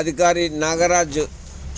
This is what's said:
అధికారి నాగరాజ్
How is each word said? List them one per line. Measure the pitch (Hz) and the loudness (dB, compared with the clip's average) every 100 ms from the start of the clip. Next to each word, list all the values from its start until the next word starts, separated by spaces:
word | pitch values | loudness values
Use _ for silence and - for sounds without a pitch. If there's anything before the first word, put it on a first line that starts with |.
అధికారి | 160 147 175 175 170 151 | -2 2 4 4 0 0
నాగరాజ్ | 156 165 175 175 165 143 143 - - - - | -2 2 4 4 2 -2 -4 -6 -16 -14 -8